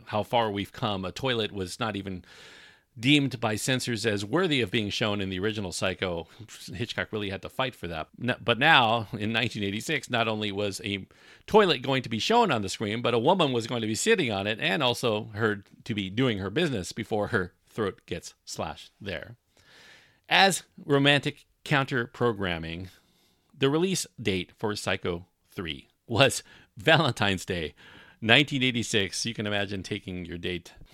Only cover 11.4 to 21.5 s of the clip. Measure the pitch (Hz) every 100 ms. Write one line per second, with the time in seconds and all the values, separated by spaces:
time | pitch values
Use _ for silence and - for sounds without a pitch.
11.4 | - 214 190 131 127 135 117 113 - 233
12.4 | 220 120 98 - 107 113 120 117 127 190
13.4 | 147 120 113 120 110 110 220 214 127 98
14.4 | 101 110 151 185 127 117 123 107 113 104
15.4 | 113 101 - - - 104 95 104 131 101
16.4 | 95 120 170 113 85 - 104 107 101 107
17.4 | 90 _ _ - 101 - - 85 - -
18.4 | - - 85 78 - - 101 80 - 117
19.4 | _ _ _ - - - _ _ - 170
20.4 | 196 - - - - 143 139 143 147 -
21.4 | _